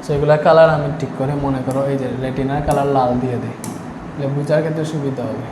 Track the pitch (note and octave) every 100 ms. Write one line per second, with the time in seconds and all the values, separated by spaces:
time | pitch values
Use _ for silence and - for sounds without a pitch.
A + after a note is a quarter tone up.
0 | - C#3+ D3 D3+ F3 D#3+ D#3+ D3+ D3 -
1 | C3 - C3+ C#3+ C#3 C3 B2+ C3 C#3 C3+
2 | B2 A#2+ C3 C3+ C3+ C#3+ D3 C#3+ C#3 C3+
3 | B2+ B2 B2+ A#2 A2+ - - - - -
4 | - - C#3 C#3 D3 D3+ D#3+ D#3+ D3+ D#3
5 | C#3 C3 A2+ G#2+ A#2+